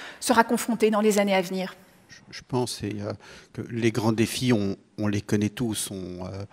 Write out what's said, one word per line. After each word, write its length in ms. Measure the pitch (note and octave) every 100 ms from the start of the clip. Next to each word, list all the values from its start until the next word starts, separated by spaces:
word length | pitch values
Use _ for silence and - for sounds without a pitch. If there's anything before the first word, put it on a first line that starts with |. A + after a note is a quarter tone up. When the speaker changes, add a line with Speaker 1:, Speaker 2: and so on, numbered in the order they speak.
| - -
Speaker 1:
sera 240 | - A3+ A#3
confronté 440 | A#3+ - G#3+ A3
dans 120 | G#3+
les 180 | G#3+ G#3
années 160 | G3+ F#3+
à 60 |
venir ? 340 | F3+ F#3+ F#3 - - _ _
Speaker 2:
Je, 120 | - -
je 100 | - -
pense, 340 | B2+ B2 -
et, 140 | G#2 G#2
euh, 100 | G#2 G#2 - - -
que 100 | - -
les 220 | A#2+ A#2
grands 220 | A2 A2+
défis, 400 | A2 A2 - B2+
on, 240 | A2+ G2 G2 _ -
on 100 | G#2
les 140 | G#2
connaît 280 | - G#2+ G#2
tous, 420 | - A#2 G#2 -
on, 340 | G2 F2+ F2+ F#2
euh, 180 | G2 G#2